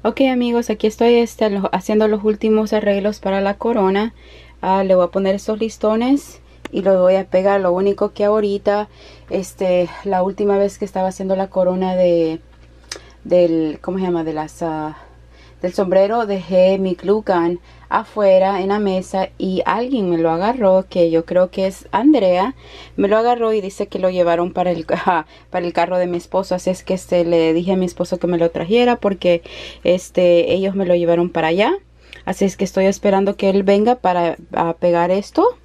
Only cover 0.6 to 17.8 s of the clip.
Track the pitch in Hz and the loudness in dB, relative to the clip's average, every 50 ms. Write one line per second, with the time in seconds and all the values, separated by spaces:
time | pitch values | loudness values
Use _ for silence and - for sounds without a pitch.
0.6 | 233 - 220 214 - 220 208 - 233 233 240 233 233 220 - - 220 214 196 202 | 0 -2 -4 0 -2 -2 0 2 4 4 4 4 2 0 -2 -2 -2 0 0 -2
1.6 | 190 - - 185 - - 214 214 220 214 214 208 208 214 214 214 - 220 214 214 | -2 -2 -4 -4 -2 0 0 2 2 2 0 0 0 -2 -2 0 0 0 2 2
2.6 | 214 208 220 214 208 208 202 196 190 208 208 - - 196 190 196 196 196 202 - | 0 0 -2 -2 0 0 0 0 -2 -4 -4 -4 -4 -2 -2 0 -2 -2 -4 -4
3.6 | - 233 233 214 190 190 196 202 214 226 - - - - - - - - - - | -4 -2 0 0 0 2 2 0 -2 -4 -8 -14 -20 -20 -20 -20 -20 -20 -16 -8
4.6 | - 180 190 196 196 190 190 185 180 175 - 202 196 190 196 196 - - 214 208 | -2 0 0 0 2 2 4 2 2 0 0 -2 -2 0 -2 -2 -4 -6 -4 -4
5.6 | 226 220 - - - 214 220 226 240 254 277 285 - - - - - - - - | -4 -6 -4 -2 -2 0 0 0 2 2 0 0 -2 -8 -20 -20 -20 -20 -20 -20
6.6 | - - - 202 180 196 190 185 180 185 190 190 190 - - 185 185 202 202 196 | -18 -8 -8 -2 0 2 2 4 4 4 2 2 0 0 0 2 2 2 2 2
7.6 | 190 180 175 185 196 202 202 - 202 208 - - 208 202 214 220 208 202 196 202 | 2 0 0 0 0 0 0 0 -2 -4 -2 -2 0 2 2 0 0 -2 -4 -2
8.6 | - 208 202 208 208 - - - - - - - - - 175 190 185 - - - | -2 -2 -2 -2 -4 -6 -12 -20 -20 -20 -20 -20 -12 -6 -6 -6 -6 -8 -6 -4
9.6 | 190 185 180 180 175 175 - - - 202 190 185 180 196 190 - 208 202 196 196 | 0 2 2 2 0 -2 -6 -10 -6 -2 -2 0 -2 -2 -2 -2 0 0 2 2
10.6 | 202 202 196 - 208 196 - 190 185 190 185 - 196 190 190 190 196 190 - 190 | 0 -2 -2 -8 -10 -6 -4 -4 -4 -4 -4 -6 -4 -2 -2 -2 -2 -4 -2 0
11.6 | 185 180 185 185 185 185 185 185 180 175 170 170 165 160 160 165 - - - - | 0 0 0 -2 -2 -2 0 2 2 4 4 2 2 0 -2 -6 -12 -20 -20 -20
12.6 | - - - - - - - - - - - - - - 175 180 175 165 165 160 | -20 -20 -20 -20 -18 -18 -18 -18 -18 -20 -20 -20 -4 2 4 4 4 4 2 0
13.6 | 160 156 147 - - - 185 190 190 185 175 165 160 160 156 156 156 156 - - | -2 -4 -6 -8 -8 -6 -4 -4 -2 -2 -2 -2 -4 -4 -6 -6 -8 -10 -8 -8
14.6 | 170 165 156 156 151 151 151 - - - - - - - - - - - - - | -6 -6 -6 -6 -8 -8 -10 -14 -20 -20 -20 -20 -20 -20 -20 -20 -20 -20 -14 -8
15.6 | - 185 - - 196 180 185 190 196 202 226 240 226 202 202 190 170 160 190 185 | -8 -6 -4 -4 -2 2 2 2 2 2 0 -2 -2 -2 -4 -6 -4 0 2 4
16.6 | 185 185 196 190 190 185 175 - - 180 208 220 214 - 190 175 170 170 180 175 | 4 4 4 0 0 -4 -4 -4 -2 -2 -2 0 0 0 0 2 2 0 -2 -4
17.6 | - - - - | -10 -20 -20 -20